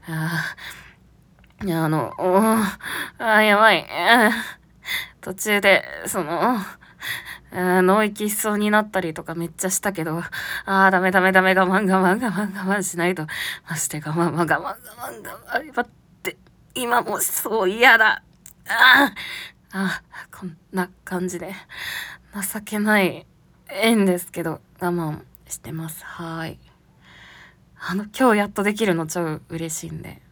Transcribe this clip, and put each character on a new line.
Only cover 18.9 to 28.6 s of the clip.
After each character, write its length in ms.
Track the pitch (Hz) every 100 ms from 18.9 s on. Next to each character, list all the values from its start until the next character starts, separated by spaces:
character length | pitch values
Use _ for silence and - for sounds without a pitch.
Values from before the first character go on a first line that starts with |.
| 254 277 202 - - - _ _
ー、 40 | 190
あ 240 | 196 - _ - -
ー、 80 | -
こ 60 | 185
ん 100 | 156 _
な 180 | 190 180 _
感 240 | - 185 180
じ 120 | 170
で、 140 | 170 196 - - - - - - _ 208 196
情 80 | 214
け 180 | 208 214
な 220 | 208 214
い 240 | 180 147 - _ _ _ - - 226 226
ん 100 | 190
で 120 | 180
す 120 | -
け 120 | -
ど、 180 | 165 - _ _
我 80 | 180
慢 360 | 175 156 151 - _ _
し 100 | -
て 160 | -
ま 160 | 160 160
す。 160 | 156 -
は 380 | - 165 165
ー 100 | 160
い。 60 | - - _ _ _ _ - - - - _ _ _
あ 180 | - 185
の、 100 | 208 -
今 140 | 254
日 60 | 208
や 80 | 202
っ 60 |
と 120 | 208